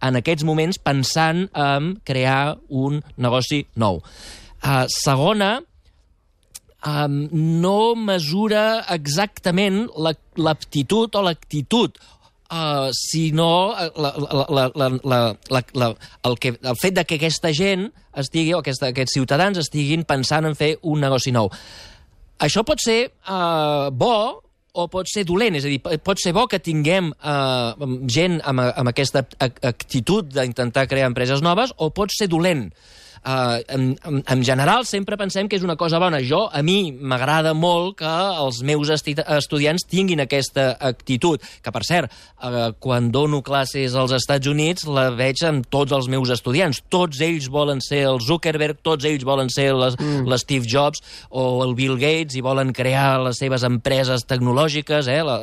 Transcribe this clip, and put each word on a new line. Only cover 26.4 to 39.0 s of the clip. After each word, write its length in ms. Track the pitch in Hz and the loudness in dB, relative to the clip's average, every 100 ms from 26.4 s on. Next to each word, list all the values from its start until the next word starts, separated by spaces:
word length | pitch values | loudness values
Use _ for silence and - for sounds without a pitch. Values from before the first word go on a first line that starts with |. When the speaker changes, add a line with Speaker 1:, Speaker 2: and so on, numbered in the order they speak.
| 247 | 2
Speaker 1:
que 120 | 190 | 0
tinguem, 520 | 165 156 151 190 165 | 0 0 2 2 0
eh, 800 | - 151 143 135 127 117 113 135 127 131 | -4 -4 0 0 0 -2 -4 -6 -4 -2
gent 340 | 127 180 165 | 2 2 0
amb, 200 | 143 131 | 0 0
amb 300 | 123 131 127 | 0 0 0
aquesta 320 | 120 135 143 131 | 0 0 0 -2
ac-, 340 | - 127 - | -2 -4 -2
actitud 720 | 127 - - 131 113 208 151 | -4 -4 -4 -2 2 0 0
d'intentar 560 | 135 127 120 123 135 135 | -2 -2 -2 -2 0 0
crear 240 | 135 127 | 2 0
empreses 320 | 123 127 139 | 0 0 2
noves, 320 | 170 180 254 - | 2 2 0 -2
o 160 | 156 | -4
pot 180 | 190 202 | -2 -2
ser 180 | - 202 | 0 0
dolent. 380 | 165 180 151 92 - - - - - | 2 2 0 -4 -12 -20 -20 -20 -12
Eh, 380 | 127 131 123 117 - | -4 0 0 0 -2
en, 260 | 135 127 135 | -2 0 -2
en, 240 | 170 139 - | -4 -4 0
en 140 | 131 | 0
general, 400 | 123 131 147 214 233 | 2 2 4 2 0
sempre 260 | 196 196 208 | -4 -4 -4
pensem 300 | 196 190 202 | -4 -4 -2
que 60 | 196 | -2
és 60 | |
una 140 | 180 151 | -2 -2
cosa 220 | 170 165 | 0 2
bona. 160 | 185 151 127 | 2 0 0
Jo, 220 | 165 220 | 0 0
a 140 | 151 151 | 0 2
mi, 240 | 202 170 | 2 0
m'agrada 600 | 127 139 127 135 160 160 | -6 -4 -2 2 2 2
molt 460 | 156 175 170 180 - | 2 2 2 0 -4
que 100 | 156 | -4
els 540 | 165 196 165 139 120 135 | -2 -2 -2 -4 -2 -2
meus 240 | 151 147 | 0 0
esti-, 240 | 151 | -2